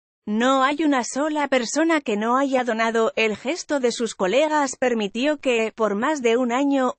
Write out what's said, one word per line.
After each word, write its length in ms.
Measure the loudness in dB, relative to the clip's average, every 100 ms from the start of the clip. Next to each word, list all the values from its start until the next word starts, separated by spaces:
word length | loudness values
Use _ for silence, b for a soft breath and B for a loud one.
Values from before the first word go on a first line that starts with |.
| _ _ -4
"No 340 | 0 2 2
hay 220 | 2 0
una 200 | 0 0
sola 440 | -2 -4 -2 -2 0
persona 540 | -2 -2 0 0 0
que 140 | 0 -2
no 220 | 0 0
haya 260 | 0 0
donado, 500 | -2 -2 0 0 0 0
el 200 | -2 -2
gesto 440 | -6 -6 -4 -2
de 120 | -2
sus 220 | -2 -4
colegas 640 | -2 0 2 2 2 0 -2
permitió 640 | -2 0 -2 -2 -2 -2
que, 340 | 0 0 0 0
por 200 | -2 0
más 260 | -2 0
de 160 | 2 2
un 140 | 2
año, 420 | 0 2 2 0